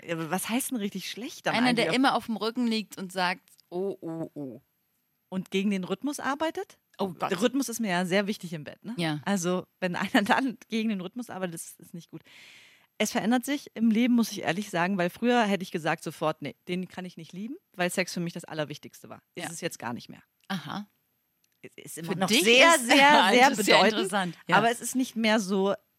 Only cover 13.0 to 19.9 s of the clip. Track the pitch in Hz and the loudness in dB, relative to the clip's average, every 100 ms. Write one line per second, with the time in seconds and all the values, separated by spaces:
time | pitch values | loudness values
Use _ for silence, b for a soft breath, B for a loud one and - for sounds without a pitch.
13 | 214 233 220 254 269 285 - - 226 214 | -2 0 0 0 0 -6 -6 -2 2 4
14 | 247 240 220 196 - 175 202 170 175 196 | 4 4 2 -2 -4 -4 -4 -2 0 0
15 | 175 - 240 247 208 196 185 180 156 160 | -2 0 2 2 2 0 -2 -4 -2 -4
16 | 170 - 156 156 127 - - 180 180 - | -6 -2 -2 -2 -8 -12 -8 -6 -6 -10
17 | 180 - 160 175 220 339 _ - 180 - | -14 -14 -16 -12 -12 -12 _ -2 -2 0
18 | 180 - 170 170 - 156 147 147 - - | -4 -2 -6 -6 -10 -6 -6 -8 -16 -20
19 | 117 113 _ - - 170 175 - 117 | -20 -20 _ -12 -10 -8 -10 -8 -10